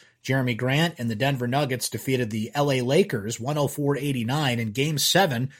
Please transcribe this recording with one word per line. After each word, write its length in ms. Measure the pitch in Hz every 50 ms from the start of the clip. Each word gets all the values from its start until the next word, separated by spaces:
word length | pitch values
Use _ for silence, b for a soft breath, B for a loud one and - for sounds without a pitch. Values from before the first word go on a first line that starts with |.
| b b b b
Jeremy 320 | - - 131 135 127 123 117
Grant 440 | 107 127 127 135 147 170 170 165 -
and 100 | 123 117
the 40 | 110
Denver 340 | 104 135 143 143 123 123 120
Nuggets 400 | 127 143 151 127 127 120 - -
defeated 400 | - 113 - 135 131 123 123 104
the 220 | 113 110 107 - -
L 160 | 147 143 143
A 120 | 135 127 123
Lakers 580 | 123 143 180 202 202 - 107 95 110 120 -
one 160 | 110 139 151
oh 120 | 147 143 131
four 260 | - 151 143 139 143
to 100 | 131 143
eighty-nine 560 | 143 131 120 113 117 135 156 151 127 120 117
in 120 | 117 110 101
Game 260 | 127 139 160 156 139
seven 500 | - - - 175 196 165 123 117 131 139 B